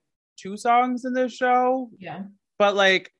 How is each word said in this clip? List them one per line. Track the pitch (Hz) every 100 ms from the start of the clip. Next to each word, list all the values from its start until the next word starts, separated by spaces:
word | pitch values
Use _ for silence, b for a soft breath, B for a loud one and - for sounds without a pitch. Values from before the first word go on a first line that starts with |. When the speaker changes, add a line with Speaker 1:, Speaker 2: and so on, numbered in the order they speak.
| _ _ _ -
Speaker 1:
two | 190 208
songs | 240 240 254 247
in | 254
this | 254 254
show. | - 254 247 254 262 240 180
Speaker 2:
Yeah. | 170 165 196 - _ -
Speaker 1:
But, | 202 202
like, | 190 185 180 -